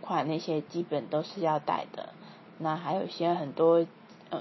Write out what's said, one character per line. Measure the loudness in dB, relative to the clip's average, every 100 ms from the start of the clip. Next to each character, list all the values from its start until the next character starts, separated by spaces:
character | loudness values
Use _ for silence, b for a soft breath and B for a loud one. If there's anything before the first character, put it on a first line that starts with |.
筷 | -2 0
那 | 0 -2
些 | -2 -2
基 | -2 -6
本 | -2 -4 0
都 | -2
是 | -2 -2
要 | 2 2
带 | 0 -2 -4
的。 | -10 -12 -14 B B B -6
那 | -2 -2
还 | -2
有 | -2
一 | -2
些 | 0 0
很 | 0 -2
多， | 4 6 6 4 -6 -20 -20 -10
呃， | -10